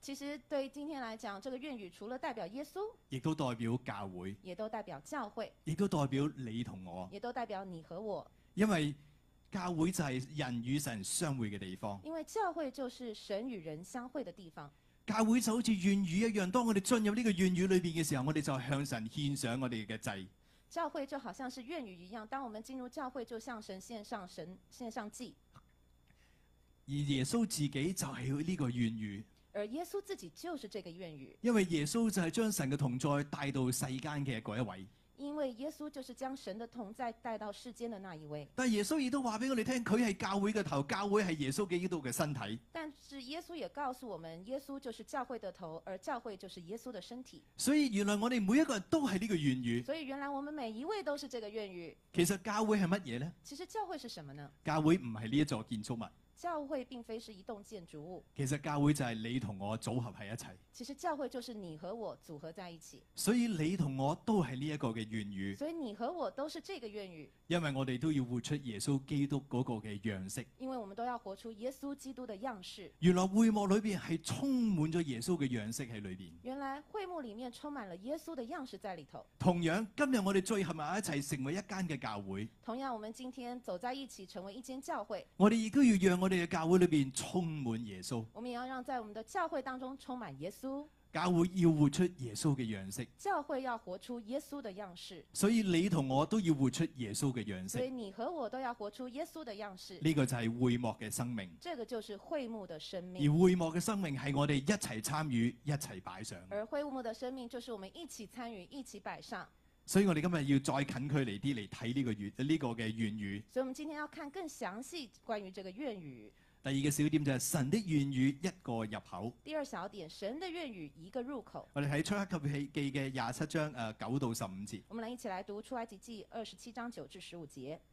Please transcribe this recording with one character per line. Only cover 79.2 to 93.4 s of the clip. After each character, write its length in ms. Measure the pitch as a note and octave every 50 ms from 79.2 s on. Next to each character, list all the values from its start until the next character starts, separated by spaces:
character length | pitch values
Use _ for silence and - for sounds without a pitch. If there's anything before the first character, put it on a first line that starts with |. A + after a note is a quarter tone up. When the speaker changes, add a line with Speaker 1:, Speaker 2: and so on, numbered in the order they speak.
| - - _ _
Speaker 2:
同 220 | - - F3+ F3
樣， 240 | E3+ D#3+ D#3+ G3 A3+ G#3+ - -
今 120 | D4 C#4
日 100 | C4 A#3
我 140 | G3 F#3+ G3
哋 60 | G3
聚 240 | F#3 - A3+ G3+ F#3+
合 100 | D3+ E3+
埋 260 | D#3+ D3+ D3 F3 G#3
一 20 |
齊， 340 | G#3 - D#3+ C#3+ C#3 - D#3+
成 80 | C3+ C3
為 80 | C3+
一 40 | D#3 F#3+
間 280 | G#3 - G#3 F#3+ F#3
嘅 140 | E3+ D#3 C3
教 220 | B2 A#2 G#2+ G2+
會。 260 | G2+ G2 F#2+ G2 G#2+ A2 - - -
Speaker 1:
同 140 | - A3 B3+
样， 160 | C4+ C4+ B3
我 40 | A3
们 140 | G#3 G#3+
今 180 | A3 - C4 B3+
天 300 | B3+ - B3 A#3+ B3 B3
走 180 | A#3+ - F#3 F3+
在 160 | E3+ B3 B3+
一 140 | C4+ C#4 A#3
起， 180 | - - G3
成 200 | F3+ - F#3+ F3+
为 80 | G3 G3
一 80 | B3
间 200 | B3 - C4 C4
教 220 | C4+ - E4 C4+ G#3
会。 240 | - G#3+ F#3 - - _
Speaker 2:
我 160 | _ F#3 G#3
哋 40 | A3
亦 140 | A#3 A3 A3
都 140 | F3+ C#4 C#4+
要 140 | B3 A3 F#3+
讓 240 | F3+ F#3+ F3+ F3+
我 80 | F#3 F#3+
哋 140 | F#3+ F3+ E3+
嘅 40 | F3
教 200 | - E3+ D#3+ D#3+
會 100 | F3 F#3
裏 100 | F3+ E3+
邊 240 | D#3 D3+ C#3 C3+
充 320 | C3+ - - - - F3+ F3+ E3
滿 360 | D#3 D3+ C#3 A#2+ A2+ A2+ A#2+
耶 140 | G#2+ G2 F#2 F#2
穌。 200 | - - A#2 A2 A2+
Speaker 1:
我 80 | - G3+
们 80 | A3+ B3+
也 60 | A#3+
要 120 | A#3+ B3 B3+
让 160 | C4 C4 B3
在 160 | - C4+ B3
我 60 | A3+
们 60 | G#3+
的 120 | G#3 A3 A3
教 240 | - - G4 F4 E4
会 120 | E4 D4 C4
当 160 | C4+ C4 B3+
中 180 | B3+ C4 C#4 C4
充 180 | - - B3+ B3+
满 220 | A#3 E3+ C#3 C3+
耶 100 | D3 F3+
稣。 380 | G#3 - - C4+ C4+ C#4 D4 D4+ - _ _ _
Speaker 2:
教 200 | - D#3+ E3 F3+
會 180 | F3+ E3+ F3 F3+ F3+
要 160 | F#3+ E3+ E3+
活 180 | D#3+ D3+ D3 C#3+
出 140 | C#3 - F3+ F3+ F3+ -
耶 180 | C3 A#2 G#2
穌 200 | G#2 - D#3+ C#3
嘅 20 | C3+
樣 360 | B2+ A2 G#2+ G2 F#2+ F#2+ G2
式。 140 | - B2 - - _
Speaker 1:
教 240 | - G4+ G4 E4